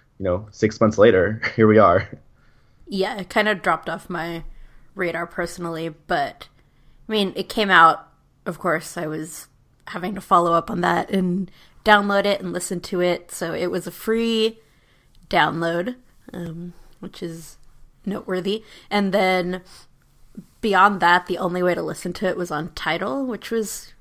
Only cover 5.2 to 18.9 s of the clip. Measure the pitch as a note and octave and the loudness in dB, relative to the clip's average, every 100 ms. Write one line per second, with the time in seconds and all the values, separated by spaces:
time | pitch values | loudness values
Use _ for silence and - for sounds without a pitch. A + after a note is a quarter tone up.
5.2 | E3+ - E3+ - E3+ E3 E3 D#3+ - E3+ | -6 -6 -6 -6 -8 -6 -8 -8 -4 -2
6.2 | C3+ - - _ _ _ _ - - G#3+ | -2 -6 -20 _ _ _ _ -20 -4 -2
7.2 | G3 - F#3+ - G3+ F3+ E3 D#3 - _ | -2 -4 -6 -4 4 8 8 6 -4 _
8.2 | _ _ - E3 F3+ D#3+ D#3 - D#3 D#3 | _ _ -12 -6 -2 -2 -4 -10 -8 -8
9.2 | D#3+ - - _ _ _ - F#3+ F3 G3 | -10 -14 -20 _ _ _ -14 -10 -8 -8
10.2 | - F#3 E3+ E3 E3+ F3 F3 F3 F3 G3 | 2 2 4 2 0 -2 0 0 0 0
11.2 | F#3 F3+ F#3 - - _ - G#3 G3+ G3+ | 0 -2 -4 -12 -20 _ 4 4 4 0
12.2 | G3+ G3+ F#3 F3 - F3 - F3+ F3+ F3 | 0 -2 -4 -8 -6 -8 -6 -2 0 -2
13.2 | - - E3 D#3+ F3 F3+ F3+ - - A3+ | -6 -10 -8 -4 -4 -4 -8 -8 -4 -2
14.2 | A#3 A3+ A3 A3 _ _ _ _ _ _ | 0 0 0 -4 _ _ _ _ _ _
15.2 | - F3 D3+ D#3 E3+ E3+ G3 B3 _ _ | -4 0 2 0 -2 -2 -4 -8 _ _
16.2 | - F3+ E3+ E3 F3 F3 - - F3 - | -18 -12 -12 -10 -14 -16 -20 -18 -18 -12
17.2 | F3 E3 E3 - - - - _ - G3+ | -12 -12 -18 -20 -20 -20 -20 _ -8 -8
18.2 | - F#3 F#3 G#3+ - - - | -6 -6 -4 -6 -8 -20 -4